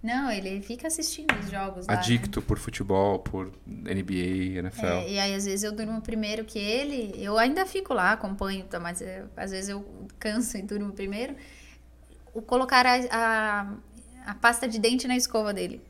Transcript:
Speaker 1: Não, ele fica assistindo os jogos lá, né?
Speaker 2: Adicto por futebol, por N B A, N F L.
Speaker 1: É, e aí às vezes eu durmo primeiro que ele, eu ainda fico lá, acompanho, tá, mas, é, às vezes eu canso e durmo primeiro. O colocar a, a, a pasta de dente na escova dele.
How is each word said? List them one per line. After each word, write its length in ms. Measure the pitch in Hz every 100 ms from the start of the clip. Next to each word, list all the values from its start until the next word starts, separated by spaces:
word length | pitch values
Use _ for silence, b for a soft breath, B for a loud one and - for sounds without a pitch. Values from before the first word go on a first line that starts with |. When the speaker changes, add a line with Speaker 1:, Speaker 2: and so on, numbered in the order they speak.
Speaker 1:
Não, 260 | 220 247 254
ele 320 | 208 190 196
fica 280 | 202 233 320
assistindo 440 | 330 311 - 311 262
os 100 | 202
jogos 380 | 196 196 185 180
lá, 60 |
né? 40 | 104
Speaker 2:
Adicto 420 | 113 120 120 110
por 160 | - -
futebol, 600 | - - 98 95 101 95
por 320 | - 98 92 - - - 87
N 160 | 95
B 120 | 92 92 90 95 92 92
A, 20 |
N 100 | 90
F 160 | 98
L. 80 | 95 87
Speaker 1:
É, 60 | 92
e 80 | 202
aí 140 | 196 196
às 80 |
vezes 180 | 202 196
eu 80 | 214
durmo 300 | 208 220 220
primeiro 440 | 220 220 214 214
que 140 | 214 214
ele, 560 | 202 233 285 277 214 190
eu 160 | 196 214
ainda 260 | 240 320
fico 300 | 381 381 381
lá, 160 | 233 180
acompanho, 540 | 220 202 196 196 190
tá, 160 | 185 175
mas, 200 | 170 175
é, 220 | 185 185 196 -
às 160 | 190
vezes 160 | 190 196
eu 140 | 202 202 190 196 -
canso 380 | 220 214 226 208
e 40 |
durmo 280 | 196 208 202
primeiro. 440 | 196 196 202 262 277 B B B B - - - - -
O 80 | 226
colocar 420 | 220 247 262 262
a, 120 | 247 247 247
a, 540 | 226 226 220 214 208 202 208 - - - 254 254
a 80 |
pasta 320 | 202 233 240 262
de 140 | 220
dente 260 | 226 247 247
na 100 | 247
escova 380 | 247 226 214
dele. 260 | 202 180 - -